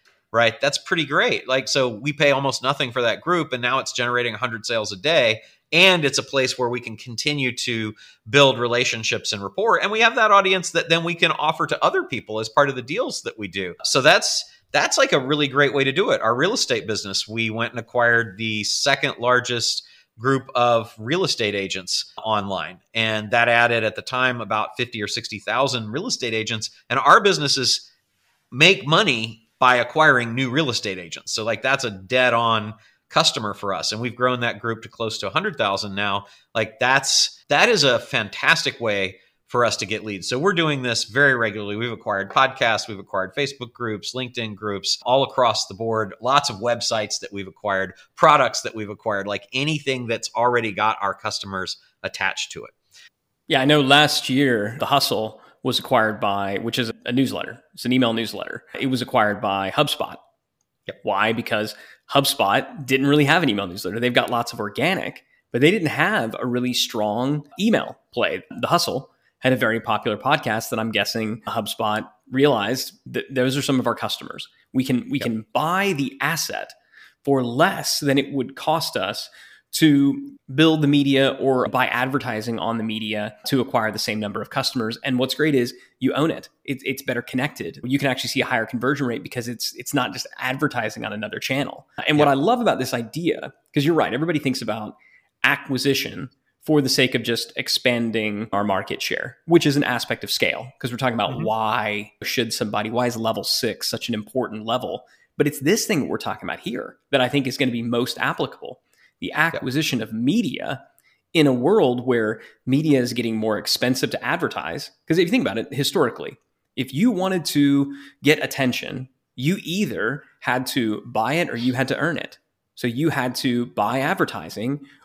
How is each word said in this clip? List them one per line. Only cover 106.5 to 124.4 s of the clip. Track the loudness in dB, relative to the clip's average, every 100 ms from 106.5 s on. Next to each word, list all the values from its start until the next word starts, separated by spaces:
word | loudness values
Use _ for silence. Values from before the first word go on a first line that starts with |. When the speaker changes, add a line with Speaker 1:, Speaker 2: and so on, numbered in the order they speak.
| -8
Speaker 2:
here | -8 -8 -10 -16 _
that | 0
I | 2
think | 0 -2
is | -2
gonna | -2
be | -2
most | -2 -2 -2 -2
applicable. | -2 -2 -4 -6 -16 -16 _ _ _ -10
The | -4
Speaker 1:
Yep. | 0 0
Speaker 2:
acquisition | 0 -2 -2 0 -2
of | -4
media | -2 0 2 0 -4 -6 -8 -12 _ _ _ _
in | 4 4
a |
world | 4 4 4 4 2
where | 2 2 2 -2 -10 _ 0
media | 2 4 4
is | 2
getting | -2 -2 0
more | 0 0
expensive | -2 0 0 0 -2
to | -4
advertise. | -4 -2 -2 -4 -8 -8 -10 _ 0
'Cause | 2
if | 2
you |
think | 2
about | 0 -4
it | -4
historically, | -4 0 2 0 -2 -12 -16 _ _ _
if | -8 -4
you | 0 2
wanted | 2 0 -2 0
to | 2 4 4 2 -4 -18 _
get | 2 2
attention, | 0 -2 -2 -2 -6 -10 -12 _ _ -4
you | -2 -2
either | -2 -4 -2 -2 -4 -4 -10 _
had | -2 -2 -2
to | 0 0 -2 -4
buy | -2 0
it | 0 -2
or | -2
you | -2
had | 0 -2
to | 0
earn | -2 -4
it. | -8 -16 _ _ _
So | -6 -4
you | 0 0
had | 0 -2 -2
to | 0 0 -2
buy | 0 0 0
advertising | -2 -2 -2 -6